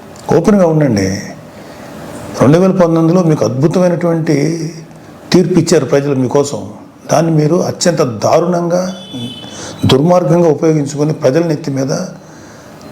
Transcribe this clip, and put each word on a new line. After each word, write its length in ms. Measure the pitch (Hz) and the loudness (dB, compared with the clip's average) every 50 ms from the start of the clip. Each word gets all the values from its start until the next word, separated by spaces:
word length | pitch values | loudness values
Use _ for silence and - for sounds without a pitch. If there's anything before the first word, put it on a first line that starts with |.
| - - - - - - - | -20 -20 -20 -16 -4 0 2
ఓపెన్గా 300 | 151 160 214 208 202 180 | 2 4 4 4 4 4
ఉండండి. 540 | 165 160 156 151 139 113 98 95 95 98 98 - - - - - - - - - - - - - - - - - - - - - - - - | 4 2 2 2 2 2 0 0 -2 -4 -6 -8 -12 -14 -16 -20 -20 -20 -20 -20 -20 -20 -18 -18 -18 -18 -16 -16 -16 -16 -14 -14 -12 -2 2
రెండు 180 | 131 131 151 170 | 4 4 6 6
వేల 120 | 190 190 | 4 2
పంతొమ్మిదిలో 520 | 185 190 175 165 165 165 165 160 165 185 185 | 4 4 2 4 4 2 2 4 2 2 2
మీకు 220 | 160 151 147 - | 2 2 2 0
అద్భుతమైనటువంటి 920 | 117 120 127 139 170 151 190 180 180 170 156 175 170 165 165 156 175 185 139 147 160 165 165 156 160 - - - - - - - - - - - - - | -2 0 0 0 0 2 2 2 2 0 0 0 -2 -2 -2 0 0 0 0 0 -2 -4 -4 -8 -10 -12 -14 -18 -20 -20 -20 -20 -20 -20 -20 -4 0 2
తీర్పు 200 | 175 180 160 180 | 2 2 4 2
ఇచ్చారు 320 | 175 160 - 180 156 135 | 2 2 4 2 2 2
ప్రజలు 300 | 123 - 143 139 147 143 | 2 0 0 0 0 0
మీకోసం. 580 | 131 131 127 - 143 139 - - 104 98 101 - - - - - - - - - | 0 -2 0 0 0 0 0 -4 -8 -10 -12 -16 -18 -20 -20 -20 -20 -6 -2 0
దాన్ని 200 | 147 165 165 165 | 0 2 2 2
మీరు 240 | 156 151 151 165 | 2 2 2 0
అత్యంత 460 | 180 - - - - - 180 165 151 156 | 0 0 -2 -4 -2 -2 -2 0 0 -2
దారుణంగా, 920 | 131 113 104 - 113 113 156 175 175 180 170 170 170 170 180 185 185 190 190 - - - - 120 - - - - - - - - - - - - | -2 -2 -4 -2 0 2 2 2 0 -2 -2 -2 -2 -2 -2 -2 -4 -8 -12 -14 -16 -12 -12 -12 -12 -12 -16 -18 -18 -16 -16 -16 -16 -8 -4 0
దుర్మార్గంగా 640 | - 127 131 147 175 175 180 175 175 160 175 175 165 | 2 2 2 4 4 2 2 2 2 2 2 4 2
ఉపయోగించుకొని 640 | 147 - - 160 160 156 143 127 135 139 151 151 151 | 2 2 2 2 2 0 0 -4 -4 -4 -2 -2 -2
ప్రజల 340 | - - 131 131 165 170 | 0 0 0 0 2 0
నెత్తి 240 | 170 156 - - 147 | 0 -2 -4 -4 -6
మీద 180 | 139 131 135 135 160 175 185 - - - - - - - - - - - - - - - - - | -6 -4 -4 -4 -4 -6 -8 -10 -12 -16 -20 -20 -20 -20 -20 -20 -20 -20 -20 -20 -20 -20 -20 -20